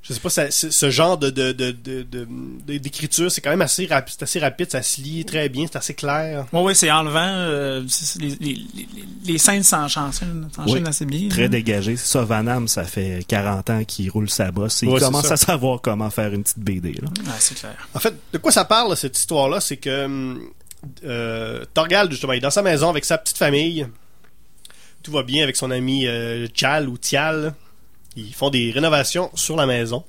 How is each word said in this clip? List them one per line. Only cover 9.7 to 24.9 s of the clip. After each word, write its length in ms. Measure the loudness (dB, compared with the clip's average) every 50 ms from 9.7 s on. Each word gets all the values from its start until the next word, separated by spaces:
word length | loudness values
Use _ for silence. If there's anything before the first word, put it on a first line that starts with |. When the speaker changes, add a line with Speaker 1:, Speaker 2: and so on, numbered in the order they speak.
| 4 4 0 0 -2 -2 -2 -2 -2
Speaker 2:
s'enchaînent 340 | -4 -4 -4 -4 -6 -8 -8 -8 -4 0
Speaker 3:
Oui, 160 | 0 2 2 2
Speaker 2:
assez 180 | 0 -2 -2 -2
bien, 220 | -2 -2 0 0
Speaker 3:
très 180 | 0 2 2 2
Speaker 2:
hein. 40 | 2
Speaker 3:
dégagé. 480 | 2 2 2 0 0 0 0 -2 -2
C'est 100 | -2 -2
ça, 140 | 0 0 0 2
Van 240 | 2 0 0 0
Hamme, 220 | 0 0 0 0 0
ça 160 | -2 -2 -2
fait 400 | -4 -4 -2 -2 -2 -2 -4 -4
quarante 420 | -2 -2 0 0 0 -2 -2 -2 0
ans 140 | 0 0 -2
qu'il 260 | -4 -4 -4 -4 -2
roule 200 | 0 -2 -2 0
sa 200 | 0 0 0 0
bosse. 300 | 0 -2 -2 0 0 2
Il 60 | 2
Speaker 1:
Ouais, 120 | 4 4 4
c'est 60 | 4
Speaker 3:
commence 200 | 4 4 2 2
Speaker 1:
ça. 60 | 2 2
Speaker 3:
à 40 |
savoir 440 | 2 2 2 2 2 2 0 0 0
comment 280 | -2 -2 0 0 -2 -2
faire 220 | -2 -2 -2 0 -2
une 100 | -2 -2
petite 160 | -2 -4 -2
B 200 | -2 -2 -2 -2
D, 140 | -2 -4 -6
là. 160 | -4 -6 -6
Speaker 2:
Ouais, 260 | -6 -6 -6 -6 -2 0
c'est 180 | 0 0 0 -4
clair. 160 | -10 -12 -14 -14 -16 -8 -6
Speaker 1:
En 60 | -2
fait, 140 | -2 -2 -2 -2 -14 -8
de 60 | -8
quoi 160 | 0 2 6 6
ça 100 | 6 6
parle, 320 | 6 4 4 4 2 0
cette 220 | 0 -2 -2 -2
histoire-là, 420 | -2 -2 2 2 2 4 4 2 0
c'est 160 | -2 -4 -6
que, 280 | -4 -4 -4 -2 -2 -2
hum, 340 | -2 -2 -4 -4 -6 -6 -8 -12 -14 -18 -20 -20 -20 -20 -16 -16 -16 -16 -12 -10
euh, 640 | -6 -4 -4 -4 -4 -4 -4 -6 -6 -8 -8 -10 -2 0
Torgal, 360 | 0 2 4 4 4 4 4
justement, 220 | 0 -2 -2 0
il 60 | 0
est 40 | 0
dans 80 | 2 2
sa 120 | 2 4
maison 280 | 4 4 4 4 4 4
avec 140 | 2 2 0
sa 140 | 0 0
petite 200 | 0 0 -4 0
famille. 480 | 2 2 4 4 4 2 2 0 -2 -6 -6 -10 -18 -20 -20 -20 -20 -20 -20 -20 -20 -20 -20 -20 -20 -20 -20 -20 -20 -20 -20